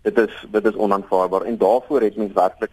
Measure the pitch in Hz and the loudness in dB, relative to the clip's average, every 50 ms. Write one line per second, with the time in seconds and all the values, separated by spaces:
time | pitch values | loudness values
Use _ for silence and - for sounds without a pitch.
0 | - 107 104 117 110 104 - - - 104 104 107 104 110 104 - 107 101 98 98 | -4 0 2 2 2 0 -2 -8 -10 -4 -2 0 0 0 0 0 0 0 0 -2
1 | 95 - 101 95 92 90 92 95 - 95 117 104 101 95 110 127 - - 151 135 | -2 -2 0 0 0 0 0 -2 -2 -4 -2 0 2 2 2 2 0 0 0 0
2 | 113 104 - 110 110 101 92 92 90 95 - - 110 104 | 0 0 -2 -2 -6 -2 0 0 0 0 0 -4 -8 -8